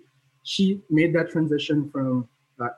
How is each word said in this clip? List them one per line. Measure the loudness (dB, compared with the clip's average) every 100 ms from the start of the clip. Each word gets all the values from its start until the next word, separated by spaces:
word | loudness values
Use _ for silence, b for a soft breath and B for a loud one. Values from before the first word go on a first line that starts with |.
| _ _ _ _
she | -6 0 0 0 0
made | 2 4
that | 2 0
transition | 0 0 0 0 -2 -2
from, | -2 -2 -2 -4 _ _ -10
uh, | -8